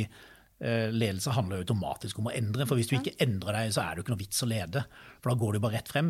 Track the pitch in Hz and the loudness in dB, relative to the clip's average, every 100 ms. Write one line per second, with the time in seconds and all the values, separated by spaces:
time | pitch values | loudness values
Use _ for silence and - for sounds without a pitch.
0 | 107 - - - - - 120 113 110 113 | 2 -6 -20 -20 -20 -8 -2 0 2 2
1 | 107 95 135 120 92 95 90 107 69 - | 2 0 0 0 0 -2 0 0 0 -4
2 | 101 107 110 131 104 113 139 127 113 135 | -6 -4 -2 0 0 0 2 2 2 2
3 | 269 - 135 98 92 104 113 104 85 82 | 0 2 2 2 0 0 0 0 -2 -4
4 | - 101 98 - 120 110 82 135 - - | -2 -4 -2 -2 0 -2 -2 -4 -6 -12
5 | - - 123 120 110 104 110 107 - 139 | -20 -6 0 2 2 2 0 -2 -2 0